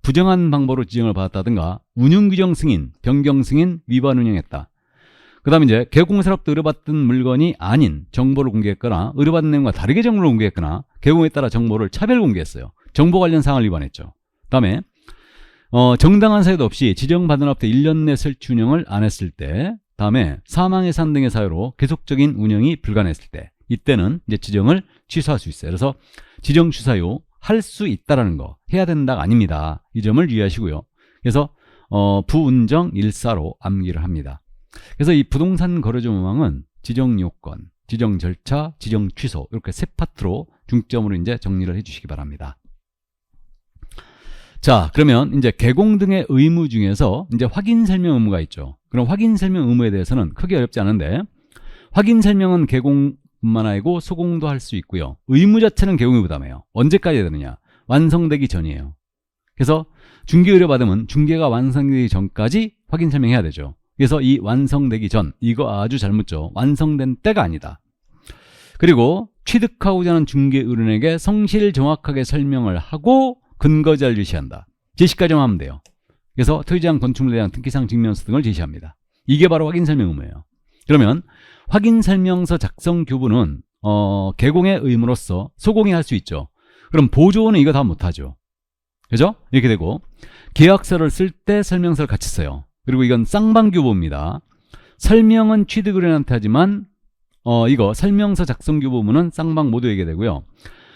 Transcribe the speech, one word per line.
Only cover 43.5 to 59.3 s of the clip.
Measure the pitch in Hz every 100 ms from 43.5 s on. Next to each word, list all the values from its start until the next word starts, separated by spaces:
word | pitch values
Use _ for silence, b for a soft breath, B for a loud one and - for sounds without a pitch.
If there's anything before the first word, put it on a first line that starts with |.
| _ _ _ - b b b b b b b
자, | 139 117 80
그러면 | 147 156 123 143
이제 | 139 123
개공 | - 117 131 214 208
등의 | 190 190 -
의무 | 131 156 170 151
중에서 | 113 98 101 104 117 175
이제 | 120
확인 | 123 - 202 233 214
설명 | 185 175
의무가 | 131 107 92
있죠. | 78 - 67 - _
그럼 | 120 120
확인 | 202 226 208
설명 | 190 185 123
의무에 | 120 117
대해서는 | 98 85 127 82
크게 | - 180 175
어렵지 | 120 117
않은데, | 98 107 73 123 214 _ b b b b b
확인 | 202 208 226
설명은 | 202 202 190 180 151
개공뿐만 | 127 135 143 139 - _ _ 117 113 110
아니고 | 101 135 175
소공도 | - 170 175 165 151
할 | 135
수 | - 98
있고요. | - 90 69 69 -
의무 | 135 202 220
자체는 | 214 - 196 170
개공이 | 123 120
부담해요. | 90 73 67 65 -
언제까지 | 110 143 190 175 139
해야 |
되느냐? | 87 73 67 60 _ _ -
완성되기 | 139 160 170 165 147 135
전이에요. | 90 80 69 69 - _ _ _